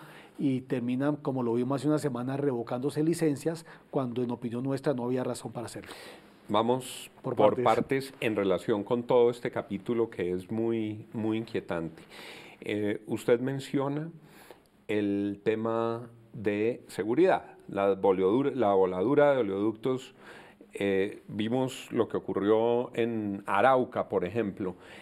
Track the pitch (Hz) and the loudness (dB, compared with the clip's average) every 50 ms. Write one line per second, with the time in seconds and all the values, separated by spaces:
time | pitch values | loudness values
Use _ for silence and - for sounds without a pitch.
0 | - - - - - - - - 151 139 131 127 131 - 135 127 120 123 127 127 | -8 -16 -20 -20 -20 -16 -6 -2 0 0 0 0 -2 -4 -4 -2 -2 -2 -2 0
1 | 139 147 147 143 - 147 131 131 117 117 117 123 123 131 139 127 127 151 151 147 | 0 0 -2 -2 -2 -4 -2 0 0 0 0 0 0 0 0 0 2 2 2 2
2 | 147 143 120 117 123 135 135 135 143 143 123 117 117 - 127 123 131 147 143 151 | 0 -2 -4 -4 -4 -4 -2 -2 0 0 0 -2 -2 -4 -4 -4 -2 -2 -2 0
3 | 156 165 170 165 160 151 143 123 - 156 170 160 - - - - - _ - 139 | 0 0 2 2 2 0 0 0 -2 -4 -4 -4 -8 -16 -20 -20 -14 _ -4 -2
4 | 131 120 117 123 123 117 120 113 127 117 113 123 131 135 139 135 139 151 135 123 | -2 -2 -2 -2 -2 -2 -2 -4 -4 -6 -4 -4 -2 -2 -4 -2 0 -2 0 0
5 | 120 123 127 127 123 123 120 - - 117 - 120 113 107 - 107 - - - - | -2 -2 -2 -2 -2 -4 -6 -6 -8 -10 -10 -10 -10 -10 -12 -14 -14 -14 -16 -16
6 | - - - - - - - - - - 104 107 113 117 127 127 127 - - - | -18 -18 -18 -20 -20 -20 -20 -18 -6 0 2 2 4 4 2 0 -2 -6 -12 -14
7 | - - - - - 135 120 110 104 104 104 123 120 117 110 117 113 - 135 135 | -14 -16 -16 -10 -6 -2 4 6 6 6 6 4 4 4 4 4 2 2 0 -2
8 | 135 - - - - 117 107 101 98 95 90 87 - - 113 101 101 - 123 120 | -2 -4 -6 -4 -2 0 0 2 2 2 2 2 2 0 0 0 0 0 -2 -2
9 | 120 - 135 123 120 120 120 - - 120 - 113 - - 101 92 - - 120 113 | 2 4 6 6 6 6 4 0 -4 -6 -4 -6 -4 -4 -6 -6 -4 -2 0 0
10 | 113 113 - - 90 90 92 92 92 - 113 113 117 117 117 113 107 107 107 110 | 0 0 -2 -2 -2 -2 -2 -2 -4 -4 -4 -2 0 0 0 0 -2 -4 -6 -8
11 | - - - 117 107 110 110 113 113 - - 95 - - 92 85 82 80 - - | -10 -10 -6 -4 -2 0 0 -2 -2 -4 -4 -6 -4 -4 -4 -4 -4 -6 -8 -12
12 | - - - - - - - - - - - - - - 104 104 104 101 110 - | -18 -20 -18 -18 -16 -16 -18 -18 -20 -20 -18 -10 -6 -4 -2 -2 -2 -2 -2 -4
13 | - - 120 104 - - 120 120 127 135 139 135 135 - - 135 135 143 143 147 | -6 -6 -6 -2 2 4 4 4 2 0 -4 -6 -4 -4 -2 -2 0 -2 -2 -4
14 | 160 170 175 - - - - - - - - - _ _ _ _ _ - 107 107 | -6 -8 -12 -16 -20 -20 -20 -20 -20 -20 -20 -20 _ _ _ _ _ -4 -2 0
15 | 101 101 101 101 101 101 101 101 - 110 110 110 107 113 113 113 113 117 117 120 | 0 0 0 0 -2 -2 -4 -2 -2 0 0 0 0 -2 0 0 0 -2 -2 -4
16 | 120 - - - - - - 127 98 104 104 104 110 117 131 - - - - - | -8 -12 -18 -20 -20 -16 -14 -4 -2 -2 0 2 2 0 0 -2 -8 -10 -6 -4
17 | 98 110 120 147 185 185 127 - - - - - - - - 98 98 101 95 95 | -2 0 2 4 4 4 4 2 -2 -6 -18 -20 -16 -6 -2 2 2 4 4 4
18 | 98 101 92 92 95 95 107 131 143 139 123 131 110 101 101 95 95 92 92 92 | 4 4 4 4 4 4 4 4 2 0 0 2 2 4 6 6 4 4 2 2
19 | 98 120 143 147 147 143 139 127 113 98 95 98 104 113 110 - - 131 131 123 | 0 2 4 6 6 6 4 2 0 0 -2 0 0 -2 -2 -2 -2 -2 -2 -2
20 | - - - - - - - - - - - - - - - - 101 101 98 95 | -6 -12 -18 -20 -20 -20 -20 -20 -20 -20 -20 -20 -20 -12 -6 -2 0 2 2 2
21 | 98 104 - - - - 107 104 107 110 123 131 131 127 127 - - - - 120 | 0 0 -4 -8 -14 -10 -6 -4 -2 0 0 0 0 -2 -4 -8 -10 -4 0 0
22 | 107 - - 92 - - 95 95 98 104 110 110 113 120 120 120 123 - - 120 | 0 0 -2 -4 -4 -4 -2 0 4 4 4 4 4 4 2 0 0 -2 -2 -2
23 | 117 117 117 110 107 101 98 98 - - 98 101 113 131 131 127 123 - - 107 | -2 0 -2 -2 -4 -4 -6 -6 -4 0 2 4 6 6 6 4 2 0 -2 -4
24 | 92 - 107 95 87 87 107 117 110 98 - - 101 90 90 - - - - - | -4 -2 -2 -2 -2 0 0 -2 -2 -2 -4 -4 -6 -6 -8 -10 -14 -20 -20 -20